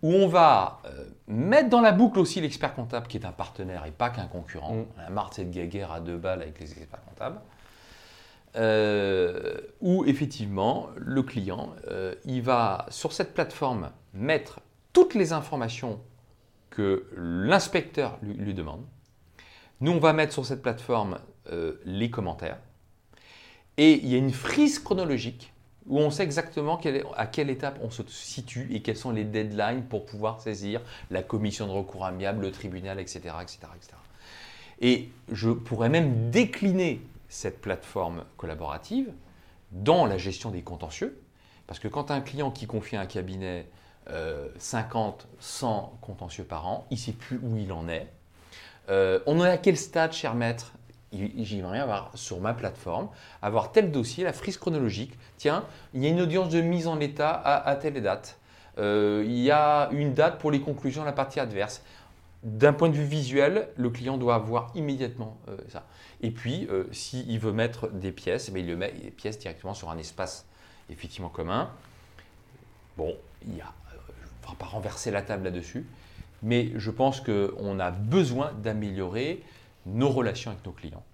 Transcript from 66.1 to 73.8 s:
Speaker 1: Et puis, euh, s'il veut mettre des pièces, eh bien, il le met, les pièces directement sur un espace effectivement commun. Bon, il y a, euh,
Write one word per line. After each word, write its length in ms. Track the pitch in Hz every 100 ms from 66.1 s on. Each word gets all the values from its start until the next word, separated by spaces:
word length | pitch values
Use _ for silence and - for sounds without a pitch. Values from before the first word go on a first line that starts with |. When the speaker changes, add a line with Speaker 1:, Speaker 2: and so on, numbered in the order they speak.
| -
Speaker 1:
Et 100 | 113
puis, 380 | 117 117 151 -
euh, 140 | 95 92
s'il 460 | - - 127 123 113
veut 140 | 110
mettre 360 | 104 117 120 113
des 240 | 98 95
pièces, 360 | 92 - 107 -
eh 40 |
bien, 100 | 95
il 60 | 87
le 80 | 85
met, 180 | 95 -
les 80 | -
pièces 300 | - 104 107
directement 340 | - 82 92
sur 160 | 104 82
un 80 | 80
espace 480 | 80 - 92 - - - - - -
effectivement 420 | 85 - - 87
commun. 400 | - 82 104 160 - - - - - - - - - - - - -
Bon, 200 | 78 - - -
il 120 | - 85
y 40 |
a, 40 |
euh, 320 | - -